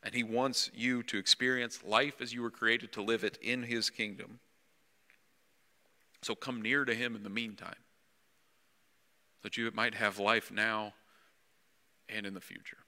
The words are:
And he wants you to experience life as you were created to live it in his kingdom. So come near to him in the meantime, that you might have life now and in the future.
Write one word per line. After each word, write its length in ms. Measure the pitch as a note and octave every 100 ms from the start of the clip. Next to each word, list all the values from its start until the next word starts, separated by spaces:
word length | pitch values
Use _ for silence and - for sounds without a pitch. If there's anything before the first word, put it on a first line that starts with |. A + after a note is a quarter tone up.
And 120 | G#2+ B2
he 80 |
wants 480 | A2+ A2+ C3 A#2+ -
you 300 | - A#2+ B2+
to 160 | A2+ G#2
experience 640 | F#2+ - B2+ B2+ A#2+ - -
life 360 | A2 C#3+ -
as 120 | B2
you 80 | A#2+
were 80 | A#2
created 420 | - A2 A#2 A#2
to 100 | -
live 200 | G#2 A2+
it 140 | G2+ -
in 200 | - B2+
his 300 | A#2+ A#2 G#2+
kingdom. 480 | - A2 G2 - A#2+ _ _ _ _ _ _ _ - _ _ _ _ _ _ _ _ _ _
So 100 | -
come 300 | A2 - B2
near 200 | A2 C#3
to 120 | C3 A#2
him 200 | B2 A2+
in 80 |
the 60 | G#2
meantime, 460 | G2+ A#2 G2+ F2+ - _ _ _ _ _ _ _ _ _ _ _ _ _ _ _ _
that 140 | A2 -
you 140 | A#2
might 220 | G#2+ A#2 A2
have 240 | A2 G2
life 320 | G2+ A2+ -
now 420 | G2 A2 A2 G#2+ - _ - _ _ _ _ _ _ _ _ -
and 160 | G#2+ G2+
in 80 |
the 80 | F#2+
future. 360 | - - - -